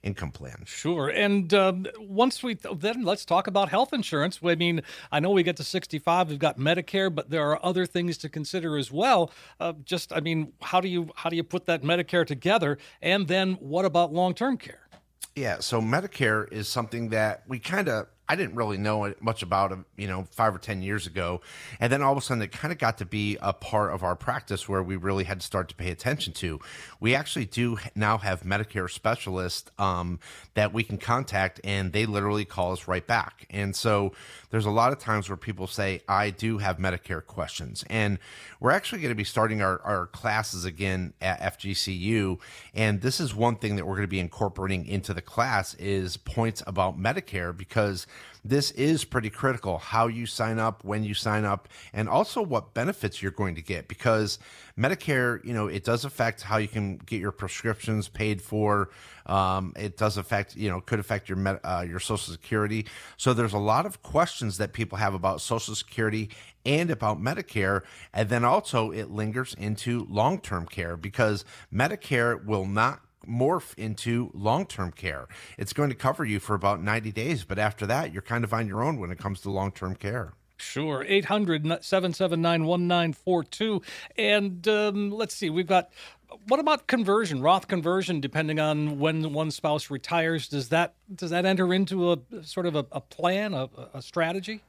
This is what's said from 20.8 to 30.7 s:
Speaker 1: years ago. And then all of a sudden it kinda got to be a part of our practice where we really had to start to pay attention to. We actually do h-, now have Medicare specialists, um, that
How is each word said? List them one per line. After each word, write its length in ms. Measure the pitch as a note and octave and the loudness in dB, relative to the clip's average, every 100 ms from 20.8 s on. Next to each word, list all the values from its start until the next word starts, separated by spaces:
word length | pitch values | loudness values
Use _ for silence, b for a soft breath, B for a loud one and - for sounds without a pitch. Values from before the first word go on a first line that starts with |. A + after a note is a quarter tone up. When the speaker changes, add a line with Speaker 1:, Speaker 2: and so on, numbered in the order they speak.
Speaker 1:
years 240 | F#2+ G#2 E2+ | -2 -2 -2
ago. 360 | E2 F2 F2+ B B B B | -4 -2 -2 B B B B
And 120 | A#2+ | 2
then 100 | C#3 | 4
all 120 | C#3 | 4
of 40 | C#3 | 2
a 40 | |
sudden 200 | - A#2+ | 0 -2
it 120 | G#2 | -2
kinda 200 | - D3+ | -4 -6
got 240 | E3+ A#2 - | 0 0 0
to 60 | F2+ | -4
be 320 | G#2+ G#2 G2+ | -2 0 0
a 100 | G2 | -2
part 420 | - - G#2+ G2+ | -2 0 2 2
of 80 | F2 | 0
our 140 | F2+ F2+ | -2 -2
practice 520 | - B2+ - G2 - | -2 -4 -4 -6 0
where 140 | F#2+ | -2
we 140 | F2+ F#2+ | 0 -2
really 300 | F#2 G2 F2+ | 0 0 0
had 160 | F#2+ | -4
to 40 | - | -2
start 220 | G2 F2 | -4 -4
to 60 | - | -6
pay 160 | F2+ | -6
attention 400 | E2+ B2 D3 - - | -2 -2 -2 -4 -4
to. 240 | F2+ D2+ B B B B | -6 -6 B B B B
We 120 | A2 | 2
actually 320 | C3+ D3+ E3 A2 | 2 0 -4 -4
do 320 | - A#2+ A2+ | 0 0 -2
h-, 140 | - - | -6 0
now 220 | G#2+ A2 | 2 2
have 240 | G2+ F#2 | 0 -2
Medicare 480 | F#2 G2+ G#2+ G#2+ F2+ | 0 -2 0 -4 -4
specialists, 800 | - A2 A#2 - F#2 F2+ - - - | 0 0 0 -4 -4 -4 -6 -10 -2
um, 420 | G2 F2+ F2 F2 B B B | 0 2 -2 -6 B B B
that 200 | - G#2 | 2 2